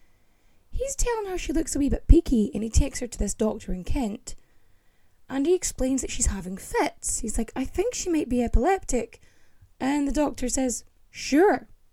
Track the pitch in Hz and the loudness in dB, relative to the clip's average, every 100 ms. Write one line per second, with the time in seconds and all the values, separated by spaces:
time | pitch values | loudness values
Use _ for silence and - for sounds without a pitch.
0 | - _ _ _ _ _ _ - 539 - | -20 _ _ _ _ _ _ -6 -4 -2
1 | - 453 403 359 - 277 - 277 277 - | 0 0 -2 -4 -2 -2 -2 0 0 4
2 | - 320 - 233 202 202 220 - 285 - | 8 8 6 2 0 -2 0 2 2 -2
3 | 240 - 208 - 220 214 - 185 175 285 | -8 -6 -4 0 -2 -2 -6 -6 -2 0
4 | 285 - - - - - _ - _ _ | -2 -4 -10 -16 -16 -20 _ -20 _ _
5 | _ _ - 269 285 359 - - 262 269 | _ _ -8 -2 2 2 0 -2 0 0
6 | - - 247 202 180 185 - 480 - - | -2 -2 0 0 -6 -10 -6 -2 -2 -4
7 | - - 226 233 226 - 269 - 453 - | -6 -6 -4 -2 -4 -4 -4 -2 -2 -2
8 | 359 320 269 247 233 220 277 381 - 247 | -2 -2 0 0 2 4 4 2 0 -4
9 | 226 - - _ - - - - 262 294 | -4 -12 -20 _ -20 -20 -20 -6 -2 0
10 | 277 254 285 - 247 - 262 226 - _ | 0 0 0 -2 -4 0 -2 -4 -10 _
11 | - - - 285 392 254 - - _ | -20 -14 0 4 6 4 -2 -20 _